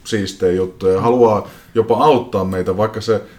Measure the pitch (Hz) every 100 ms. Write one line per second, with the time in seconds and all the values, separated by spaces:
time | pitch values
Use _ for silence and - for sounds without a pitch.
0 | - 110 98 - 92 90 92 - - 95
1 | 113 123 117 104 - - - 113 107 113
2 | 120 135 - 101 95 92 90 92 107 110
3 | 107 107 -